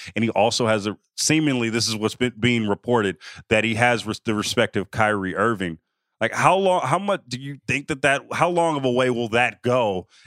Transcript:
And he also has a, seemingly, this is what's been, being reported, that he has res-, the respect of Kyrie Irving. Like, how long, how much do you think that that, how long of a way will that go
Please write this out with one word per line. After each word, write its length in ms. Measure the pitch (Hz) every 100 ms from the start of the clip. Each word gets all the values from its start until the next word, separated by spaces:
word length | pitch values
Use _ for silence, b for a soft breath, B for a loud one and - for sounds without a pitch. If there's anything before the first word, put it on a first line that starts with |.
| B
And 80 | 104
he 60 | 113
also 380 | - 117 - 113
has 200 | 110 104
a, 120 | 92 _ -
seemingly, 540 | - 156 151 127 113
this 180 | 113 107
is 80 | 110
what's 180 | 107
been, 200 | - 123 107
being 300 | 120 120 107
reported, 480 | 101 - 120 98 87 B B -
that 160 | 110
he 120 | 113 107
has 280 | 123 117
res-, 160 | 104 101
the 120 | -
respect 420 | 107 101 - 110 104
of 140 | 92
Kyrie 440 | - 107 104 95
Irving. 440 | 85 110 107 90 80 _ _ _ -
Like, 140 | 113
how 220 | - 139 185
long, 260 | 196 180
how 160 | 131 170
much 240 | 202 185 127
do 120 | 123
you 180 | 139 139 -
think 200 | 131 139
that 160 | 143
that, 240 | 143 135 -
how 200 | 120 170
long 260 | 170 165 147
of 80 |
a 80 | 131
way 160 | 123 127
will 200 | 117 117
that 340 | 117 120 104
go 440 | 123 127 110 92 - B